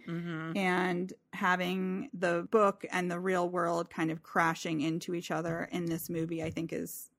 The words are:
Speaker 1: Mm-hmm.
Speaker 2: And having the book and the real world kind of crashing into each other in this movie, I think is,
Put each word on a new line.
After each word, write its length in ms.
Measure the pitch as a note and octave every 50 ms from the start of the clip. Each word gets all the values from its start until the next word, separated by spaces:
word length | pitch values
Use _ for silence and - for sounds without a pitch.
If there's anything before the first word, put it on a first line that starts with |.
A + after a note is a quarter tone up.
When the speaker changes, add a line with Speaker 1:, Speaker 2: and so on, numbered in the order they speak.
| - -
Speaker 1:
Mm-hmm. 480 | E3+ E3+ E3+ E3+ E3 D#3+ D#3+ E3 E3
Speaker 2:
And 560 | G3 F#3+ F3+ F3+ F3+ F#3 F#3 F3+ F3 F#3 F#3 - - _ _ -
having 760 | - G3+ F3+ F3+ F3+ F3+ F3+ F#3 F#3+ F#3 F#3 F#3 F#3+ - - -
the 340 | F3 F3+ F3 E3+ E3+ E3+ -
book 360 | - A3 G#3 G3 G3 - - -
and 200 | - F#3 F3 F3+
the 100 | F3 F3
real 260 | F3+ F#3+ F#3 F3+ F3 F3
world 420 | F3+ F3+ E3+ E3+ E3+ E3+ E3+ -
kind 200 | - F#3+ D#3+ D#3+
of 120 | E3 E3
crashing 580 | - - - F#3+ E3+ E3 E3 - - F3 D#3+ D3+
into 340 | C#3+ D#3+ D#3+ F3 - - F3
each 160 | E3+ F3 -
other 380 | E3 D#3 E3+ E3+ E3 E3 - -
in 120 | - F3+ E3+
this 220 | E3 E3 E3+ - -
movie, 340 | F3 E3 E3 E3 E3+ D#3+
I 60 | D#3+ D#3+
think 220 | D#3+ - E3 E3
is, 380 | E3 - F3 F3+ - - - - _